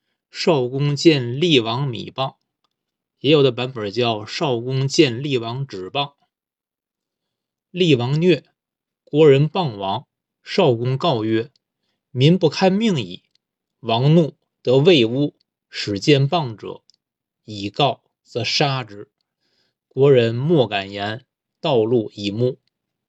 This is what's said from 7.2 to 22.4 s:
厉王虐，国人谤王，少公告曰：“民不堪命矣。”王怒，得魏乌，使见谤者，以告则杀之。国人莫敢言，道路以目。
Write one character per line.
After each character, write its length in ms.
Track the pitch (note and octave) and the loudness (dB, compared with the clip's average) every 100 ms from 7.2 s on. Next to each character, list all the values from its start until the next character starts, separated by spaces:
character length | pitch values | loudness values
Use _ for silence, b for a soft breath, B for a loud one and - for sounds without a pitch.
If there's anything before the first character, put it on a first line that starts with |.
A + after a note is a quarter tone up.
| _ _ _ _ _ | _ _ _ _ _
厉 240 | F3+ F3 B2 | -2 2 2
王 240 | B2 D3+ | 0 0
虐， 240 | F3+ D#3 - _ _ _ _ _ | 2 0 -2 _ _ _ _ _
国 260 | _ D3 D#3 | _ 4 6
人 220 | C3+ D3+ | 6 4
谤 260 | G3 D#3 G2+ | -2 -6 -4
王， 300 | G2 A2 - _ _ _ | -4 -6 -8 _ _ _
少 280 | - - D#3+ | -6 2 2
公 240 | A2+ B2 C3+ | 2 -2 -2
告 280 | F3 A#2+ | -2 -2
曰 260 | A2 A2 - _ _ _ _ _ _ | 0 -2 -4 _ _ _ _ _ _
：“民 260 | B2+ C#3+ F3+ | 2 2 4
不 100 | D#3 | 0
堪 240 | - F#3+ | 2 0
命 280 | G3 A3+ D#3 | 2 0 -2
矣。” 240 | F#2 F2+ _ _ _ _ _ _ | -4 -12 _ _ _ _ _ _
王 340 | A2+ A#2 C#3 | -4 0 4
怒， 200 | E3 C#3+ - _ _ | 4 2 -4 _ _
得 160 | - C3+ | 0 2
魏 260 | D#3+ D#3+ | 4 4
乌， 300 | A2 C3 D3 - _ _ _ | 4 0 -4 -6 _ _ _
使 300 | - - G2 | -10 -6 -2
见 320 | D3+ C#3 C#3 | 2 2 2
谤 240 | F3 C3 | -2 -4
者， 280 | G2+ F#2+ F#2 _ _ _ _ _ _ | -10 -14 -16 _ _ _ _ _ _
以 240 | - G#2 G2+ | -16 -12 -8
告 360 | - C#3 - _ _ | -2 -2 -2 _ _
则 220 | _ A#2+ | _ -8
杀 400 | A2 - D3 C3 | -4 -2 -2 -4
之。 240 | A#2+ G2+ - _ _ _ _ _ _ _ _ | -10 -16 -20 _ _ _ _ _ _ _ _
国 160 | C3 C#3 | 2 4
人 240 | B2+ A2+ | 6 4
莫 320 | A#2 D3 E3 G#2+ | 0 0 2 2
敢 240 | G2+ G2 | -2 -6
言， 360 | G2+ G2+ A2 _ _ _ _ | -6 -6 -8 _ _ _ _
道 240 | E3 B2 | -2 0
路 260 | A2 B2 G#2 | 2 0 -2
以 160 | - G2+ | -6 -6
目。 260 | G#2 | -4